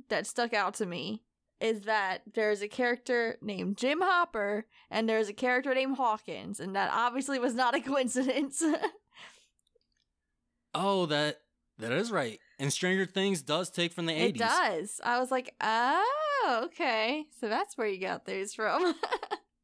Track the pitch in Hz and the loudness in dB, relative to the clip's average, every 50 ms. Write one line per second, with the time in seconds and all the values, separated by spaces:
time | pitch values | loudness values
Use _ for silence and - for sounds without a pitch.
0 | - - 220 160 202 - - - 240 233 226 208 196 185 - - 220 180 170 170 | -8 -4 -2 -2 -2 -2 -2 -2 -2 0 2 0 0 0 -2 -2 -4 -4 -4 -6
1 | 143 185 214 220 - _ _ _ _ _ _ - - 226 226 208 196 214 220 214 | -6 -6 -8 -8 -10 _ _ _ _ _ _ -2 0 0 0 0 0 0 0 0
2 | 196 185 185 - - 208 - 226 214 214 208 196 202 208 - - 247 240 240 240 | 0 0 -4 -6 -8 -6 -2 0 2 2 2 0 -2 -4 -2 0 0 0 0 0
3 | - - 247 240 233 226 - - - 208 202 185 180 185 202 - 240 262 302 330 | -2 0 0 2 0 0 -4 -6 -8 -8 -6 -4 -4 -4 -2 0 0 0 2 2
4 | 370 381 370 349 349 - - 220 202 202 208 208 220 _ _ - - - - 214 | 2 4 4 4 2 0 0 -2 -2 0 -2 -2 -4 _ _ -20 -14 -6 -2 0
5 | 226 226 220 220 220 196 208 - 254 247 247 247 262 277 254 262 262 269 269 247 | 2 2 2 2 2 0 -2 -2 0 2 2 2 2 2 2 2 2 0 0 0
6 | 262 233 214 214 - - 160 95 - - 202 - 160 190 190 196 190 - - 220 | 0 0 0 -2 -4 -8 -10 -8 -8 -10 -8 -8 -8 -4 -2 0 0 0 0 0
7 | 233 247 440 269 - - 277 262 240 262 226 240 262 240 254 262 233 262 277 277 | 0 0 0 -2 -2 -2 -2 0 0 0 0 0 0 2 2 0 0 0 0 0
8 | 254 226 - 247 254 262 254 269 294 277 - - 330 311 302 - - - - - | 0 0 0 0 0 0 0 0 -2 -2 -2 0 2 2 2 2 0 -4 -6 -8
9 | _ _ _ - - - - - _ _ _ _ _ _ _ _ _ _ _ _ | _ _ _ -20 -20 -20 -20 -20 _ _ _ _ _ _ _ _ _ _ _ _
10 | _ _ _ _ _ _ _ _ _ _ _ _ _ _ - 185 185 196 196 190 | _ _ _ _ _ _ _ _ _ _ _ _ _ _ -4 0 2 2 2 2
11 | 180 151 151 147 151 147 151 - _ _ _ _ _ _ _ - 110 117 123 160 | 2 2 2 2 2 0 -2 -4 _ _ _ _ _ _ _ -8 -4 -2 0 0
12 | 220 233 214 170 135 113 107 - _ _ _ - 135 143 - - 185 180 185 190 | 0 0 0 0 0 -2 -4 -8 _ _ _ -4 -2 -2 0 0 2 2 2 2
13 | 190 180 - 196 190 202 190 160 131 135 151 170 185 - - 180 175 170 170 - | 2 0 0 0 0 2 0 0 0 0 0 0 0 -2 -2 -2 -2 -2 -2 -2
14 | 170 165 160 156 165 240 - 220 233 220 277 359 349 233 185 160 180 208 - - | -2 -2 0 2 2 2 2 2 2 2 4 4 4 2 2 0 -4 -6 -8 -6
15 | - - 240 247 254 247 262 254 254 - - - - 214 220 226 240 262 302 359 | -2 0 0 0 2 0 0 -2 -2 -4 -6 -4 0 0 2 2 2 2 4 2
16 | 415 480 554 605 622 605 571 554 453 330 247 220 240 339 - - 349 269 226 220 | 2 2 2 0 0 0 0 2 2 2 2 0 0 -2 -4 -2 0 0 2 2
17 | 220 233 277 311 302 - - - 247 214 220 269 403 415 - - 226 208 196 185 | 2 0 0 -2 -4 -8 -10 -6 -4 -2 0 0 -2 -2 -4 -2 -2 -2 -2 -2
18 | 190 190 - - - - 190 190 196 208 - - 220 208 160 294 359 349 311 - | -2 -4 -4 -4 -6 -6 -6 -4 -4 -6 -4 -2 0 0 2 2 2 2 0 0
19 | - - - - - - - - - _ _ _ | -2 -2 -2 -4 -4 -6 -8 -10 -10 _ _ _